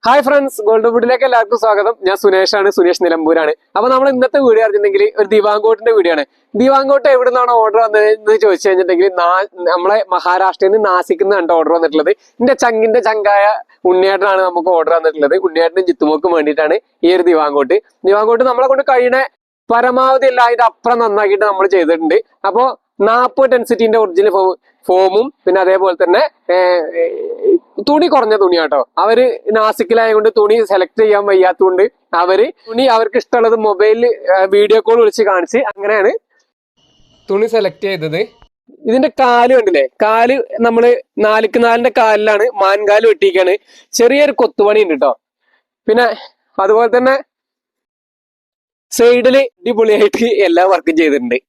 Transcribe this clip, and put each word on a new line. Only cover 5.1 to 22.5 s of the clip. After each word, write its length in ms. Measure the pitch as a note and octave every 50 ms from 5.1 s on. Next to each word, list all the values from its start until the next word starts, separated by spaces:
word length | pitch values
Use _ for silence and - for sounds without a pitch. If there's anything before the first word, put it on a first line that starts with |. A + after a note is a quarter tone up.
| - -
ഒരു 100 | G#3 -
ദിവാങ്കോട്ടിന്റെ 640 | G#3 G#3+ G3+ G#3 G#3 G#3+ G#3 A3 A3+ G#3 A3 A#3
വീഡിയോ 220 | A3+ G#3+ F#3 E3+ E3
ആണ്. 120 | D3+ C#3+ _ _ _ _ _ _
ദിവാങ്കോട്ട് 540 | G#3 A#3+ C4 C4+ C4+ C4+ C4+ C#4 C#4 A#3+ D4+
എവിടെ 200 | C4+ B3+ B3+ B3+
നിന്നാണ് 220 | A#3+ B3+ B3 B3
ഓർഡർ 280 | A#3+ A#3 A3 A3 G3+ A3+
വന്നത് 280 | A3+ A3 G#3 G#3+ G#3+ G#3+
എന്ന് 300 | G#3+ G#3+ G#3+ G#3 A3 A3
ചോദിച്ചു 300 | G#3+ G#3 F#3 - - G3+
കഴിഞ്ഞിട്ടുണ്ടെങ്കിൽ 400 | F#3+ F#3 F#3 F3 F#3 E3+ F3+ G3
നാ-, 400 | F#3 F3+ E3+ E3+ F3+ F#3 G3 G3+ _ F#3+ F3+ E3+
നമ്മളെ 340 | E3+ F3+ F3 F#3 G#3 A3 G#3 -
മഹാരാഷ്ട്രയിൽ 640 | F#3 F3+ - F3+ F3+ F#3 F#3+ F#3+ F3 - G3+ F#3+
നിന്ന് 180 | G3+ A3 G#3+ G3+
നാസിക്കിൽ 340 | F3+ F3+ E3+ - F#3 E3 G3
നിന്നാണ് 280 | F#3+ G#3 G3 E3+ D#3+
ഓർഡർ 220 | E3+ E3 D#3 D3+ E3
വന്നിട്ടുള്ളത്. 360 | E3+ E3 D#3 C#3+ D#3 D3+ -
എന്റെ 440 | G3+ _ _ _ _ _ A3+ C4 C4+
ചങ്കിന്റെ 460 | C4 - A#3+ A3+ A3 A3 A3+ A3 B3
ചങ്കായ 540 | G#3+ A3 A3 G#3+ G3+ G3+ G3+ G3+ G3+ G#3 G#3+ - - _ _ _ _
ഉണ്ണിയേട്ടനാണ് 560 | F3+ F3+ F#3 F#3 F#3+ G3 F#3+ F#3+ G#3 F#3+ F#3+
നമുക്ക് 280 | F#3+ F#3 F3 F3 E3 F3+
ഓർഡർ 240 | F3+ E3 D#3+ D#3 E3+
വന്നിട്ടുള്ളത്. 420 | E3 D#3+ D#3+ D3+ D#3 D3 C#3+ D#3+ F#3+
ഉണ്ണിയേട്ടനും 480 | F#3+ F3+ D#3+ D#3+ E3 E3 E3 F#3 F#3
ജിത്തുമോക്കും 480 | F3 E3 _ D#3 D3+ D#3 D3+ D3+ F3+ E3+
വേണ്ടിയിട്ടാണ് 460 | E3 D3+ D3 D3+ D3 D#3 D3+ E3 G#3+ _ _ _ _ -
ഈ 120 | E3+ F3+
ഒരു 80 | F3+ F3
ദിവാങ്കോട്ട്. 580 | F3 F3 D#3 D3+ D3 C#3+ D3 C#3 B2+ E3+ G#3 - _ _ _ -
ദിവാങ്കോട്ട് 380 | F#3 G3 G#3 G#3+ A3 A#3 A3+ B3+
നമ്മളെ 240 | C4 B3 A#3+ B3+ C4
കൊണ്ട് 160 | C4+ C4+ C#4
കഴിയണ 420 | C#4+ C4+ B3+ B3 B3 A#3+ C4 C4+ - _ _ _ _ _ _ _ _
പരമാവധി 560 | A3+ A#3 A#3+ B3+ B3 B3+ C4 C4 C4 C4 C4+
എല്ലാം 200 | C4+ B3+ B3 B3
അതിന്റെ 180 | A#3+ A#3+ A#3 A#3+
അപ്പുറം 360 | A3+ - _ _ A#3 B3 A#3
നന്നാക്കിയിട്ട് 460 | A#3 A3 G3+ G#3 G#3+ G3 G3+ G3 G#3
നമ്മൾ 220 | G#3 G3 F#3+ F#3+ F#3+
ചെയ്തിട്ടുണ്ട്. 560 | F#3+ F#3+ E3+ D3+ E3+ E3 D#3+ D#3 E3 G#3+ - _ _ _ _
അപ്പോ 320 | G3